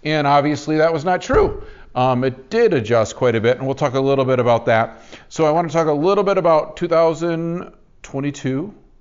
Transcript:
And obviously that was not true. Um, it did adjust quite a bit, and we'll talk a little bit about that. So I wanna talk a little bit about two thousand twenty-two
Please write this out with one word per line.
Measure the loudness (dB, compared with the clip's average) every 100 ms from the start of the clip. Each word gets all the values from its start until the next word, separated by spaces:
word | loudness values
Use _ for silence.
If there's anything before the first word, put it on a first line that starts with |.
And | -2 -2 2
obviously | 2 2 -2 -2 0
that | 2
was | 0 -2
not | -4
true. | 0 2 2 -2 -14 -20 -12 -2
Um, | 0 2 0
it | -4 -4
did | 2 2
adjust | 2 2 0 0 0
quite | 0 2
a |
bit, | 0 0
and | -2
we'll | -2
talk | -2
a | 0
little | 0 0 2
bit | 2
about | 2 2 2
that. | 0 0 -6 -20 -20 -18
So | -2 0
I |
wanna | 2 0
talk | 0 0
a |
little | 0 2 2 2
bit | 2
about | 4 2 0 -8
two | -2
thousand | 2 2 0 -4 -4 -4 -8 -12 -18 _ _
twenty-two | -12 -6 -6 -6 -4 -4 -6 -12 _ _